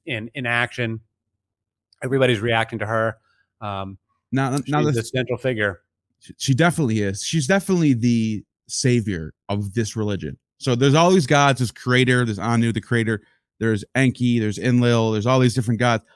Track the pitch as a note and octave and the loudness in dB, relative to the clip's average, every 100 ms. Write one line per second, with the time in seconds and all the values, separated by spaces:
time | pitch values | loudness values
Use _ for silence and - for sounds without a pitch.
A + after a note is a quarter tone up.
0 | - A#2 A2+ - B2 A#2+ B2 - A#2 A2+ | -10 -8 -8 -8 -4 -2 -2 -4 -6 -6
1 | - _ _ _ _ _ _ _ _ _ | -12 _ _ _ _ _ _ _ _ _
2 | B2+ C3+ B2+ A2+ A#2 A2+ A2 A2+ G#2 A2+ | -4 2 2 2 0 0 -2 -4 -4 -2
3 | A2+ G#2+ _ _ _ _ G#2 G2 F#2+ G2 | -2 -4 _ _ _ _ -10 -8 -10 -14
4 | _ _ _ C3 C3+ C#3 C3 D3 D3+ A#2+ | _ _ _ -2 -2 -2 -2 -2 0 -2
5 | A2 C3 A#2+ A#2+ C3 A2+ G#2 F#2 _ _ | -4 -4 -4 -4 -4 -2 -2 -4 _ _
6 | _ _ - - - C3 E3 E3 C3+ A2 | _ _ -20 -6 0 2 2 2 0 0
7 | G2+ G2 - E3 C3 G3 F#3 F#3 D#3 A#2+ | -2 -4 -4 -2 0 0 0 2 2 2
8 | A#2+ A#2 A2 G#2+ - _ - - C3 B2 | 2 0 -2 -6 -10 _ -12 -4 0 2
9 | G#2 F2 D#2 - - G2+ G2+ G#2 G#2+ A2+ | 0 -4 -8 -12 -6 -4 -4 -4 -4 -4
10 | G#2 G2 D#2 C2+ _ _ - A#2+ C#3 D3 | -4 -4 -6 -12 _ _ -2 2 4 6
11 | F3 F#3+ B2+ C#3+ C#3+ C3 A#2 - B2+ B2 | 6 4 4 4 4 2 -2 -4 0 2
12 | B2+ B2 A#2+ G2+ G#2+ A#2 A#2 A2 - A#2+ | 4 2 0 -2 0 2 2 -2 -2 -2
13 | A2 G#2+ - _ _ _ A2+ G#2+ - B2+ | 0 -4 -8 _ _ _ -2 -2 -2 0
14 | C3 B2 B2 A#2 G#2+ G2 A2 B2 A#2+ A#2 | 0 2 0 0 0 -2 0 2 4 2
15 | A2+ A2 A2 C3 B2+ A#2+ A2 A2+ B2 A2+ | 2 0 2 4 2 2 -2 0 2 0
16 | - | -2